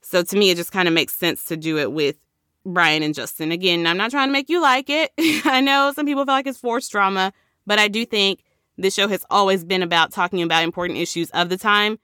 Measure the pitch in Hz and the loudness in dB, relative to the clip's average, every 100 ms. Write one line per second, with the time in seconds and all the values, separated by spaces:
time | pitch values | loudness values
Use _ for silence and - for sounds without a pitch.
0 | - 180 180 196 202 175 170 196 180 165 | -2 -2 0 2 2 2 -2 0 2 2
1 | - - 170 - - 160 160 156 135 147 | 0 -2 -4 -4 -6 -6 -4 -2 -2 -2
2 | 143 139 _ _ _ _ - 180 165 156 | -2 -4 _ _ _ _ -6 2 2 2
3 | 151 147 123 - 156 170 185 170 170 175 | 0 -4 -8 -6 -4 -2 0 2 0 0
4 | 220 277 269 277 262 349 302 254 277 294 | -2 -2 0 -2 0 2 2 2 0 -2
5 | 320 - 320 302 311 262 269 277 277 285 | -2 0 0 0 2 2 2 2 2 0
6 | 294 285 277 269 269 254 247 233 - 208 | -2 -2 0 0 -2 -6 -4 -4 -4 0
7 | 196 196 190 - _ _ - 208 208 208 | 2 2 -2 -4 _ _ -2 2 2 0
8 | 233 214 196 196 _ _ _ - 185 196 | -2 0 0 0 _ _ _ -2 -2 0
9 | 202 190 - 202 196 190 165 190 175 170 | -2 -2 0 2 4 2 0 -2 2 2
10 | 160 - 175 185 170 165 165 165 175 - | 2 0 -2 0 0 0 0 -4 -6 -4
11 | 165 - 165 - 175 185 220 208 208 214 | -6 -4 -4 -2 -2 -2 2 2 2 -2